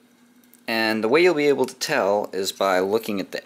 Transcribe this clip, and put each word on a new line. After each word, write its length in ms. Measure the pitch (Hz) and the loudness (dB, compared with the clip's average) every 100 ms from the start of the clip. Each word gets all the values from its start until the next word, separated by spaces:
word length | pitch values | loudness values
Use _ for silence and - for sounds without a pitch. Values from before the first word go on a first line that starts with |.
| _ _ _ _ _ _ - | _ _ _ _ _ _ -6
And 380 | 113 110 110 | -2 0 0
the 40 | 110 | 2
way 140 | 147 | 4
you'll 100 | 180 | 4
be 140 | 156 147 | 2 2
able 180 | 131 | 2
to 120 | 127 - | 0 -4
tell 520 | - 143 98 104 - | -4 0 0 0 -2
is 180 | 92 95 | -6 -6
by 300 | - 98 92 | -2 0 2
looking 400 | 95 110 113 101 | 2 -2 -2 -6
at 100 | 85 | -6
the 100 | - | -10